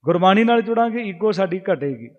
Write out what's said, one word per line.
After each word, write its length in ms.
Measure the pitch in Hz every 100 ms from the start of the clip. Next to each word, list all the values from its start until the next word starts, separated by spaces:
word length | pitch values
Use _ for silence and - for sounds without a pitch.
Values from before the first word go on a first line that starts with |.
| -
ਗੁਰਬਾਣੀ 380 | 175 185 202
ਨਾਲ 180 | 226 233
ਜੁੜਾਂਗੇ, 400 | 214 226 233 233
ਈਗੋ 300 | 214 170 214
ਸਾਡੀ 300 | 185 190 185 190
ਘਟੇਗੀ। 360 | 160 139 120 117